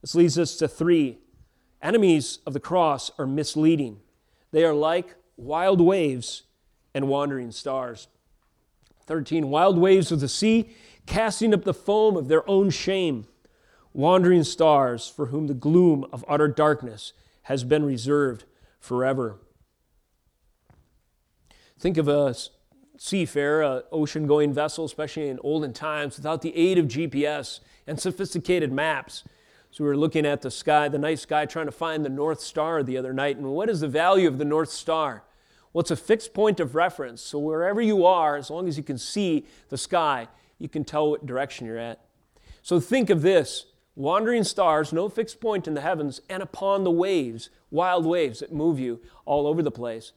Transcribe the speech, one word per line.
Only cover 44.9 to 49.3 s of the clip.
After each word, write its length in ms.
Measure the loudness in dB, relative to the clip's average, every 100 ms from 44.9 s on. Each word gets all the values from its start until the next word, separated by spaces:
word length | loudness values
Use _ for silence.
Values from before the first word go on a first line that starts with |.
no 160 | -2 -4
fixed 320 | -4 -8 -6
point 260 | -4 -4 -4
in 60 |
the 80 | -6
heavens, 400 | -4 -4 -6 -10 _
and 140 | -12
upon 400 | -10 -6 -2 0
the 80 | 2
waves, 580 | 2 2 0 -2 -8 -16 _ _
wild 340 | -2 0 2 2
waves 340 | 0 0 -4
that 140 | -10
move 260 | -2 -2 0
you 220 | -4 -8 -12 _
all 220 | -4